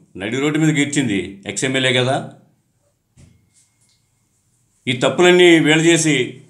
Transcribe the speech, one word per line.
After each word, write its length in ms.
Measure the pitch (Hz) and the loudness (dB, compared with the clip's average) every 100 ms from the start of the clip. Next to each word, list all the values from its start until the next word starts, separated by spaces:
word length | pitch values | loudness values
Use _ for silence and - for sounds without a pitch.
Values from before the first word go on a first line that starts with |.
| _ - | _ -12
నడి 220 | 101 127 | -8 -4
రోడ్డు 200 | 147 156 | -4 0
మీదకి 220 | 160 151 | 0 0
ఈడ్చింది 600 | 143 - 127 98 87 - 104 | -2 -2 -2 -4 -6 -12 -12
ఎక్స్ 200 | 101 135 | -6 -4
ఎమ్మెల్యే 280 | 131 131 | -2 -2
కదా. 400 | 127 123 147 - - _ _ _ _ _ _ _ _ _ _ _ _ _ _ _ _ _ _ _ _ _ _ _ _ - | -2 -2 -4 -8 -20 _ _ _ _ _ _ _ _ _ _ _ _ _ _ _ _ _ _ _ _ _ _ _ _ -8
ఈ 60 | 127 | -4
తప్పులన్నీ 460 | 131 - 175 180 180 165 | -2 2 4 6 6 6
వీళ్ళు 240 | 143 156 | 4 2
చేసి 580 | 165 165 156 143 123 - - | 2 2 0 -2 -4 -8 -20